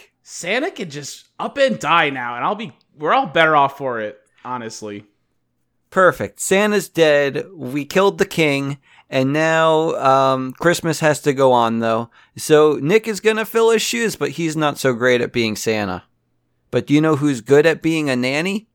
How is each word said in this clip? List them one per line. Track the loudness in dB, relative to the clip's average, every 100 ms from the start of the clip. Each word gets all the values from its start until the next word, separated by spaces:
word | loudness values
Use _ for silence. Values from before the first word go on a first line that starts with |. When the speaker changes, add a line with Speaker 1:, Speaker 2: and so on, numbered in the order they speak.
| _ _
Speaker 1:
Santa | -20 -14 -6 -4 -4
can | -8 -12
just | -12 -14 -16 _ -12
up | -8 -2
and | -2 0
die | 0 2 2
now, | -2 -8 -6
and | -4
I'll | -6
be, | -10 -18 _ -8
we're | -2
all | 0 0
better | 2 4 4
off | 2 0
for | -8 -6
it, | -8 -10 _ _ -12
honestly. | -10 -10 -12 -12 -14 -16 _ _ _ _ _ _ _ _
Speaker 2:
Perfect. | 2 2 2 -4 -8
Santa's | -2 0 2 0 -2
dead. | 2 4 4 2 -2 -8
We | -12 -10 -8 -4
killed | 0 2 2
the | -2
king, | 0 0 0 -4 -8 _ _ _
and | -2 0
now, | 0 2 2 2 2 0 0
um, | 2 2 2 0 -4 -2
Christmas | 0 0 -2 0
has | 0 0
to | 0
go | 2 4
on, | 4 2 0
though. | -2 -2 -4 _ _ -10
So | 2 4 6 2
Nick | 2 0 0
is | -4
gonna | -2 -2 -2
fill | 0 2
his | 2
shoes, | 0 -4 -4 -4
but | -6
he's | -4 -4 -2
not | -2 0
so | -2
great | 0 2 2
at | 0
being | -2 -2 -2
Santa. | -4 -2 -4 -8 -12 _ _ _ _ _ _
But | -6 0
do |
you | 2
know | 2 2
who's | 0 -2
good | 2 4 4
at | 2
being | -2 -2 -2
a | -2
nanny? | -2 -2 -4 -6 -8